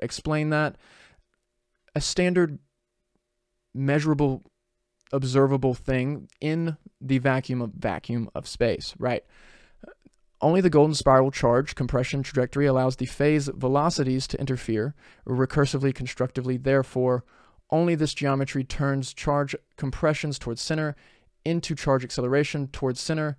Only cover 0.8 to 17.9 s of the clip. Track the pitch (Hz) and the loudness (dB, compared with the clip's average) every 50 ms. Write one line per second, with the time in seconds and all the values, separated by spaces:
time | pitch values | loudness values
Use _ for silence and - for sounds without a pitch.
0.8 | - - - - - - _ _ _ _ _ _ _ _ _ _ _ _ _ _ | -14 -20 -20 -20 -20 -20 _ _ _ _ _ _ _ _ _ _ _ _ _ _
1.8 | _ _ - 147 143 - - - 180 180 180 180 175 160 147 - - _ _ _ | _ _ -6 -4 -4 -2 0 2 2 2 4 4 2 2 0 -6 -14 _ _ _
2.8 | _ _ _ _ _ _ _ _ _ _ _ _ _ _ _ _ _ _ - 123 | _ _ _ _ _ _ _ _ _ _ _ _ _ _ _ _ _ _ -6 -2
3.8 | 135 139 139 151 147 156 151 143 147 139 131 127 - _ _ _ _ _ _ _ | 0 2 2 2 2 2 2 2 2 2 0 -2 -6 _ _ _ _ _ _ _
4.8 | _ _ _ _ _ _ - 139 135 131 123 139 139 135 139 139 131 131 127 120 | _ _ _ _ _ _ -4 -2 -2 2 4 4 6 6 4 2 2 0 0 -2
5.8 | - - 131 131 127 135 147 135 67 - _ _ - 151 156 165 165 165 156 - | -2 -2 0 0 0 -2 -4 -6 -10 -14 _ _ -4 -2 -2 0 -2 -2 -4 -6
6.8 | _ - - _ - 131 135 131 123 139 131 131 127 - 127 123 120 110 98 - | _ -20 -20 _ -4 0 0 0 2 2 0 0 -2 -2 -4 -4 -4 -6 -6 -6
7.8 | - 113 90 - - - 120 120 113 - - - - - - - 120 117 98 - | -4 -4 -4 -4 -6 -4 -4 -4 -4 -6 -8 -10 -10 -10 -4 -2 0 0 0 -2
8.8 | - - - - - 123 120 - - _ _ - - - - - - _ _ _ | -6 -10 -10 -6 -4 -2 -2 -4 -6 _ _ -20 -20 -20 -20 -20 -20 _ _ _
9.8 | - - - _ _ _ _ _ _ _ _ _ - 147 165 185 185 180 151 151 | -20 -20 -20 _ _ _ _ _ _ _ _ _ 0 2 4 4 4 6 6 6
10.8 | 147 156 156 139 - 139 131 131 131 135 135 - - 123 117 123 143 - - - | 6 6 4 2 4 4 6 6 6 4 2 0 2 4 4 4 2 0 -4 -6
11.8 | 131 120 - 123 127 - - 139 135 - - 139 127 123 - 139 143 143 131 131 | -4 -2 0 0 0 -2 -2 -4 -4 -2 -2 -2 -2 0 0 0 2 2 4 4
12.8 | 127 131 127 - 127 123 - - 143 147 151 151 143 143 - - 131 127 131 143 | 2 2 0 -2 -4 -6 -2 0 2 2 2 2 0 -2 -4 -4 -2 0 2 2
13.8 | 147 165 170 - 143 127 127 131 127 - - - 135 135 131 123 - - 110 110 | 2 2 2 0 0 0 0 -2 -2 -4 -6 -4 -4 -4 -4 -4 -2 -2 -2 -2
14.8 | 107 135 147 - _ - - _ - - 123 123 131 131 - 151 143 135 - 139 | -2 -2 -6 -10 _ -20 -20 _ -8 -4 0 0 0 2 2 2 2 2 2 0
15.8 | 135 139 131 - 127 123 - - 127 127 - - 123 127 127 127 131 135 135 139 | 0 0 -2 -2 -6 -8 -4 -4 -4 -4 -4 -4 -4 -2 -4 -2 0 2 2 2
16.8 | 131 - - 131 127 127 127 123 - _ _ _ _ _ _ _ _ _ - 156 | 2 0 0 0 2 2 2 0 -2 _ _ _ _ _ _ _ _ _ 0 2
17.8 | 170 175 | 2 2